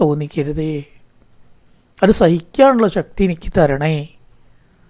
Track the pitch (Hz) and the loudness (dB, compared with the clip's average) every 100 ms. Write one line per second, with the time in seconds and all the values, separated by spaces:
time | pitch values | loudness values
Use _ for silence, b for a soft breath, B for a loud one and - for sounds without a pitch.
0 | 156 147 147 - 143 151 156 151 143 - | -2 -2 -6 -6 -6 -6 -6 -8 -12 -20
1 | _ _ _ _ - _ _ _ _ - | _ _ _ _ -20 _ _ _ _ -2
2 | 190 214 175 165 - - 269 247 208 180 | 0 4 2 0 -2 2 4 4 0 -2
3 | - - 190 165 - 202 147 139 151 156 | -6 -2 -2 -4 -4 0 0 0 -2 -4
4 | 151 _ _ - _ _ _ _ | -8 _ _ -20 _ _ _ _